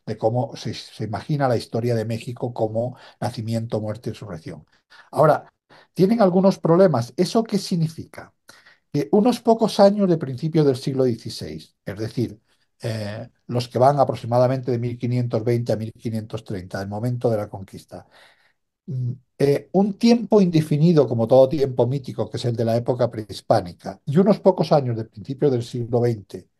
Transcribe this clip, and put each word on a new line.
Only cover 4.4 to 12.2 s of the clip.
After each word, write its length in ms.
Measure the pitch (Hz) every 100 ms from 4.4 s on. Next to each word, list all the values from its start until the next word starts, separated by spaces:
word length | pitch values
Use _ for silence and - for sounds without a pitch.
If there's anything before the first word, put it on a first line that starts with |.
| - 85 - _ _ - -
Ahora, 380 | - 156 139 - _ _ - _
tienen 260 | - 190 233
algunos 380 | 196 180 190 190
problemas. 560 | - 170 190 131 120 -
¿Eso 260 | 180 240
qué 140 | 226 196
significa? 800 | - 175 160 - - - - _ _ - _ _ _
Que 160 | 147 -
unos 280 | 214 240 240
pocos 400 | - 226 214 -
años 300 | 202 208 196
de 80 | 160
principios 480 | 135 123 160 160 143
del 100 | 127
siglo 280 | - 131
dieciséis, 680 | 131 117 113 - 80 78 - _ -
es 120 | 92
decir, 400 | 110 -